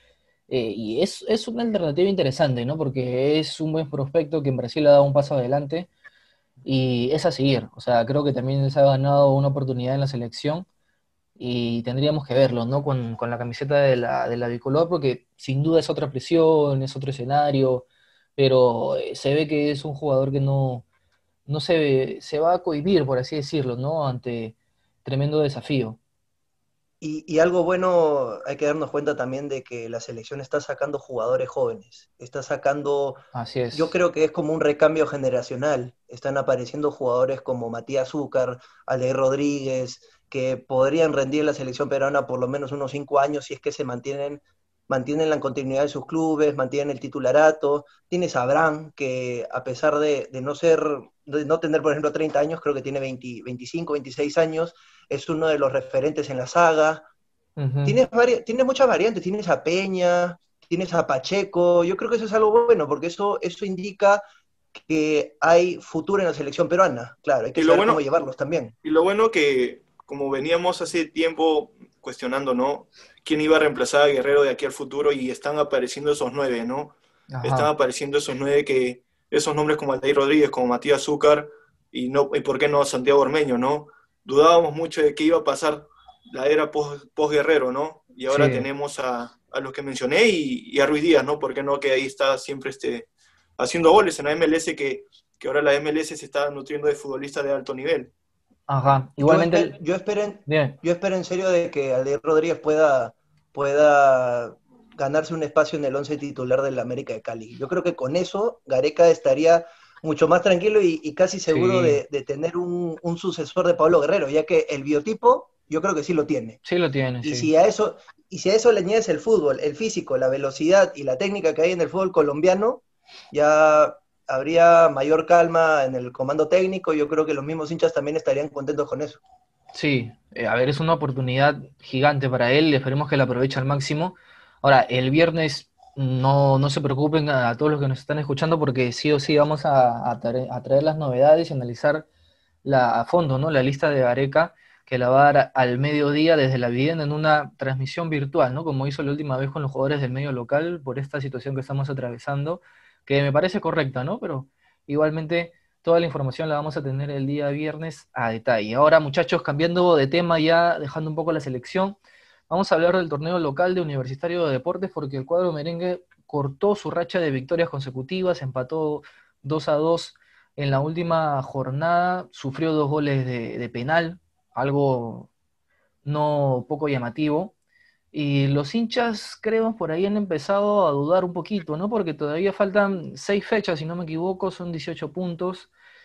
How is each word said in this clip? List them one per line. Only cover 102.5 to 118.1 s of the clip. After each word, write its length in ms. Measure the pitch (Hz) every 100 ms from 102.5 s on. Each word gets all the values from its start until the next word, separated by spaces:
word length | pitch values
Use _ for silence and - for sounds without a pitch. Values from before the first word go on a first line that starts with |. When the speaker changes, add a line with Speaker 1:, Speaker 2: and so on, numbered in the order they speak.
| -
Speaker 2:
pueda, 560 | 156 151 156 131 113 - _ _ _
pueda 1040 | 139 139 143 151 143 139 131 123 120 117 - _ _ _
ganarse 380 | - 139 151 156
un 100 | 165
espacio 360 | 151 156 151 156
en 80 | 139
el 100 | 139
once 220 | 143 147
titular 420 | 143 131 127 131
del 180 | 139 127
América 360 | 117 127 127
de 80 | 110
Cali. 340 | - 113 110 120
Yo 100 | -
creo 160 | 180
que 140 | 175 170
con 180 | 127
eso 460 | 170 180 196 233 - -
Gareca 420 | 131 147 151 170
estaría 560 | 165 143 135 160 170 165 - _ _
mucho 260 | 156 151 156
más 140 | 175
tranquilo 400 | 202 175 208 214
y, 180 | 180 160
y 120 | 156
casi 260 | 143 185 190
seguro 400 | - 156 - 185
Speaker 1:
Sí. 60 | 170
Speaker 2:
de, 220 | 143 -
de 120 | 143
tener 360 | 131 139 165 170
un, 400 | 175 175 175 160
un 160 | 175 170
sucesor 500 | 190 160 151 185 175
de 80 |
Pablo 280 | 170 156 170
Guerrero, 260 | 143 202 139
ya 160 | 151
que 220 | 156 165 156
el 160 | 143
biotipo 640 | 139 147 151 214 240 269 - _ -
yo 140 | 156
creo 140 | 190
que 100 | 156
sí 80 | 160
lo 140 | 165 147
tiene. 340 | 139 113 -
Speaker 1:
Sí 140 | - 180
lo 140 | 165
tiene, 300 | 139 131 123
Speaker 2:
Y 100 | 143
Speaker 1:
sí. 60 | 127
Speaker 2:
si 200 | 151 156
a 100 | 170
eso, 300 | - 220 - -